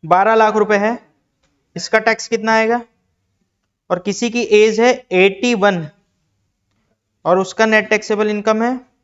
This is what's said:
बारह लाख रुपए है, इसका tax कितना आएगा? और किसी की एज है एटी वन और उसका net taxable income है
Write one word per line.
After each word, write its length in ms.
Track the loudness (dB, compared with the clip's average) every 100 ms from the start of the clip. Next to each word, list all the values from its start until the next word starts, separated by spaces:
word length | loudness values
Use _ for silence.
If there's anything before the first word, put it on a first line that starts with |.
बारह 300 | 2 2 4
लाख 220 | 4 2 2
रुपए 200 | 0 0
है, 220 | 0 -4 _ _ _ _ _ _ _ -14
इसका 220 | -2 0
tax 300 | 0 -4 -4
कितना 240 | -4 0
आएगा? 280 | 0 0 -2 -6 _ _ _ _ _ _ _ _ _ _
और 80 | -6
किसी 320 | -4 -4 -4
की 120 | -4
एज 380 | 0 4 4 2
है 260 | 0 0 -2
एटी 420 | 2 2 2 -2
वन 320 | 0 0 0 -8 _ _ _ _ _ _ _ _ _ _ _ _ _
और 140 | 0 0
उसका 280 | 0 -2 2
net 220 | 2 2
taxable 420 | -4 -2 -2 -2
income 320 | -2 -2 0
है 280 | -2 -4 -10 _